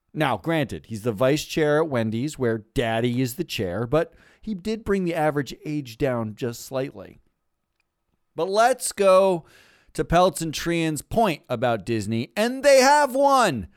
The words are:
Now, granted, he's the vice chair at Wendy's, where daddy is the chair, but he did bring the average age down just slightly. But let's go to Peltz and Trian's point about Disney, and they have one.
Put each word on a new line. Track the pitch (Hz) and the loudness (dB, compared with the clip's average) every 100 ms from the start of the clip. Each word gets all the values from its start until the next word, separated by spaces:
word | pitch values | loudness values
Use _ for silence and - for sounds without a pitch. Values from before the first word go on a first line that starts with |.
| _ | _
Now, | 151 143 110 | -4 -2 -2
granted, | 160 160 127 82 - | -2 -2 -2 -6 -10
he's | 110 | -6
the | 120 | -4
vice | 101 131 147 | 0 2 0
chair | - - 151 147 | -2 -2 2 2
at | 165 | 2
Wendy's, | 123 110 113 147 143 | -2 -2 -4 -6 -2
where | 120 113 - | -2 -2 -4
daddy | - 113 113 120 120 | -4 -2 0 0 -2
is | 131 147 | -4 -4
the | |
chair, | 165 - 92 95 120 | -8 -6 -4 -4 -2
but | 151 165 _ _ _ | -2 -2 _ _ _
he | - | -10
did | 190 196 220 220 | -8 -6 -6 -2
bring | 196 | -2
the | 175 | -2
average | 165 151 147 131 - 151 | 0 0 0 -6 -10 -8
age | 151 127 113 | -8 -8 -4
down | 139 120 110 101 | -2 -2 -4 -6
just | 123 117 - | -8 -8 -8
slightly. | 131 131 98 87 - _ _ _ _ _ _ _ _ _ _ _ | -6 -6 -10 -20 -20 _ _ _ _ _ _ _ _ _ _ _
But | - 180 | -8 -2
let's | 202 240 254 - | 2 2 2 -4
go | - 196 190 190 175 - - _ _ _ | 2 6 6 4 0 -6 -20 _ _ _
to | - | -8
Peltz | 151 165 185 - | 0 4 4 0
and | 165 | -6
Trian's | - 170 170 160 147 | -6 -4 -2 -2 -4
point | - 220 214 143 - | -4 0 0 0 -6
about | 123 123 113 90 | -2 -2 -2 -2
Disney, | 113 101 113 127 - | -4 -2 -4 -4 -2
and | 233 262 | -2 0
they | 277 269 | 4 6
have | 262 294 285 | 6 6 4
one. | 262 277 269 214 123 85 | 2 4 4 2 0 -8